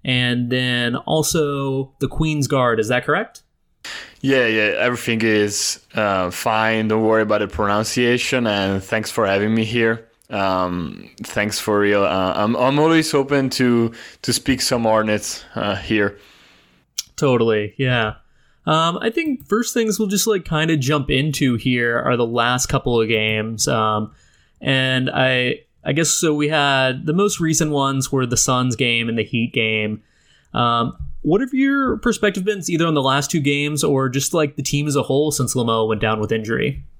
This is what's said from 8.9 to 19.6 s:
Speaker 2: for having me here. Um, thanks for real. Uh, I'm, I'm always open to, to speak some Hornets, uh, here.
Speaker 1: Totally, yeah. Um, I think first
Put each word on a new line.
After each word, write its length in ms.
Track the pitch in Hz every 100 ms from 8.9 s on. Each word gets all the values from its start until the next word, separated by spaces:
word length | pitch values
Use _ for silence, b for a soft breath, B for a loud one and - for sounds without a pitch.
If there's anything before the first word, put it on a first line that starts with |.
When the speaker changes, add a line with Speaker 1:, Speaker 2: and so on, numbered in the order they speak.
| 110 107
Speaker 2:
for 140 | -
having 300 | 101 98 107
me 100 | 113
here. 440 | 107 117 113 113 - _ _
Um, 800 | 104 98 92 90 90 80 50 50 -
thanks 360 | - - 104 -
for 200 | - 104
real. 240 | 101 101
Uh, 320 | 95 95 92
I'm, 200 | 85 104 117
I'm 220 | 127 143
always 360 | 160 165 156
open 360 | 143 139 143 131
to, 420 | - 127 120 117 B B B
to 100 | -
speak 280 | 117 - 127
some 220 | - 123
Hornets, 600 | 113 110 107 107 - - -
uh, 220 | - 104 92
here. 420 | - 110 101 - b b b b b b _ - - -
Speaker 1:
Totally, 560 | 143 123 113 107 104 -
yeah. 380 | 131 123 110 - _ _ _ _ -
Um, 320 | 156 165 175
I 120 | 226
think 360 | 277 320 254 -
first 260 | 214